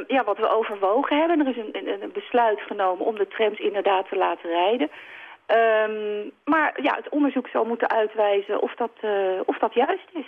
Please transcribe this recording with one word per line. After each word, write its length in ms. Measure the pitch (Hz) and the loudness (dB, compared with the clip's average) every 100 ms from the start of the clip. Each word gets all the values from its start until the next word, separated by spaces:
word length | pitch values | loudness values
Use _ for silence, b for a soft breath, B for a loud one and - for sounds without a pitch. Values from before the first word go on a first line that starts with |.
| 202 | 0
ja, 180 | 262 | 0
wat 120 | 214 202 | 0 0
we 200 | 220 220 | 2 2
overwogen 640 | 226 202 190 233 285 294 | 0 0 2 2 2 2
hebben. 220 | 330 330 | 2 2
Er 80 | 269 | 2
is 80 | 233 | -2
een, 320 | 214 190 190 | -6 -8 -6
een, 140 | 202 | -6
een 100 | 214 | -8
besluit 480 | 208 - 247 233 208 | -10 -2 2 4 2
genomen 460 | - 208 185 180 226 | -2 -2 0 0 -2
om 80 | |
de 120 | 220 196 | -2 -2
trams 300 | - 214 208 | 0 0 0
inderdaad 500 | 208 202 196 190 196 | -2 0 2 0 0
te 80 | 190 | 0
laten 340 | 180 170 175 | 0 -2 -2
rijden. 400 | 170 185 240 302 B B B B B - | 0 2 2 -2 B B B B B 0
Ehm, 840 | 226 226 220 214 214 208 208 208 - | 4 4 4 0 -2 -6 -6 -8 -8
maar 380 | - 320 294 - | 0 2 2 0
ja, 120 | 269 - | -2 -2
het 120 | - | -2
onderzoek 400 | 294 277 254 - | 0 2 0 -2
zal 160 | - | -2
moeten 260 | 226 233 - | -2 0 0
uitwijzen 720 | 226 214 214 208 202 196 202 | 2 0 2 2 2 0 -2
of 120 | - | -2
dat, 160 | - 233 - | -2 -6 -4
eh, 100 | 214 202 190 185 - | -2 0 0 0 -2
of 120 | 294 | 0
dat 160 | 220 | 0
juist 340 | 233 294 370 - | 2 2 0 -6
is. 140 | 339 | -12